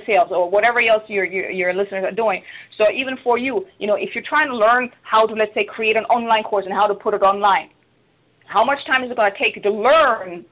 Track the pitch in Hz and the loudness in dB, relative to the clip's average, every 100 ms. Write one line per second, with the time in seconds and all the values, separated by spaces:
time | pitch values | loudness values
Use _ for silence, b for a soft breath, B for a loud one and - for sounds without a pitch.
0 | 208 196 170 180 175 202 226 240 233 214 | 0 2 2 0 0 2 2 2 2 2
1 | 214 202 180 185 - 185 180 180 196 190 | 0 -4 -2 -4 -6 -4 -2 -2 -4 -4
2 | 185 190 226 185 B B B - 208 - | -6 -2 -2 -2 B B B 0 0 2
3 | 262 262 247 240 262 220 190 _ - 208 | -6 -6 0 0 0 -4 -8 _ -4 -2
4 | 196 - - 302 311 247 214 247 247 - | -4 -8 -4 -2 -2 2 2 2 0 -10
5 | - 220 220 220 214 220 202 - 220 226 | -2 0 2 0 -2 -2 -6 -4 -2 -2
6 | 208 233 233 220 220 208 185 185 208 196 | 0 -2 2 -2 0 -4 -4 0 0 0
7 | 226 202 196 202 202 180 - _ _ _ | -4 2 2 4 2 2 -2 _ _ _
8 | _ _ _ _ _ 202 233 277 - 262 | _ _ _ _ _ 0 2 0 0 -2
9 | 254 240 208 202 226 214 208 214 233 320 | -2 0 0 0 -4 -2 -2 0 4 6
10 | 285 220 180 170 - | 4 2 -4 -14 -16